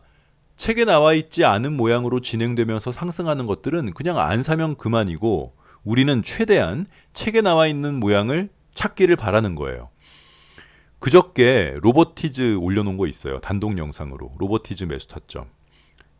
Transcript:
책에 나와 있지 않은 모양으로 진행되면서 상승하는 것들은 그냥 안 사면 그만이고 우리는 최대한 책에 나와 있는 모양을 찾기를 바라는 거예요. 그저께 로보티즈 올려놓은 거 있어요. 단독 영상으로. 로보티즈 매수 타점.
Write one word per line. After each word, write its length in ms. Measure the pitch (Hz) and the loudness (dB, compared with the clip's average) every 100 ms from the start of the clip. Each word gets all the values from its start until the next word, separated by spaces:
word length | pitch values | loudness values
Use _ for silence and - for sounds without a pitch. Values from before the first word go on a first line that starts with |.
| _ _ _ _ _ - | _ _ _ _ _ -6
책에 300 | - 226 226 | -4 0 4
나와 280 | 160 156 | 4 6
있지 320 | 160 160 - 147 | 4 0 2 2
않은 280 | 101 135 147 | 2 0 0
모양으로 440 | 113 120 123 123 | 2 2 0 -4
진행되면서 720 | 123 113 117 120 113 110 127 | -4 -4 -2 0 -2 -2 -6
상승하는 540 | 120 175 170 170 143 120 | -6 -6 -4 -4 -4 -4
것들은 480 | 95 135 170 117 | -4 -4 -4 -4
그냥 260 | 82 160 156 | -6 -4 -2
안 240 | 76 107 | 0 0
사면 320 | 131 160 160 143 | 0 -2 -2 -4
그만이고 800 | 113 113 101 80 113 90 65 - _ _ | -2 0 0 -2 -2 -2 -4 -14 _ _
우리는 380 | 104 120 139 131 | -2 0 2 2
최대한 600 | - - 220 185 87 113 196 _ _ | -2 -2 2 2 2 -4 -8 _ _
책에 280 | - - 220 | -8 -2 0
나와 260 | 202 165 156 | 2 4 2
있는 320 | 147 147 143 | 0 -4 -2
모양을 500 | 104 101 107 151 196 - _ | 2 2 2 -2 -4 -10 _
찾기를 440 | - - - 180 170 | -6 -6 2 2 2
바라는 400 | 104 104 107 80 | 2 0 0 -4
거예요. 340 | 69 62 60 _ _ - _ _ _ - - _ _ _ | -8 -8 -14 _ _ -20 _ _ _ -20 -20 _ _ _
그저께 760 | - 165 175 - 123 127 80 69 | 4 6 6 4 4 4 2 2
로보티즈 760 | 110 131 165 - 160 127 123 101 | 4 4 2 0 -6 -2 0 0
올려놓은 360 | 87 98 101 95 | 0 0 -2 -2
거 100 | 90 | -4
있어요. 320 | - 69 67 | -4 -8 -8
단독 380 | - 98 107 95 | -6 -4 -2 -4
영상으로. 580 | 78 71 73 67 67 73 | -6 -10 -12 -12 -14 -8
로보티즈 480 | 98 110 - 90 90 | -4 -4 -4 -8 -8
매수 220 | 67 - | -8 -12
타점. 380 | 82 - 67 64 _ _ _ _ _ _ _ | -16 -16 -14 -16 _ _ _ _ _ _ _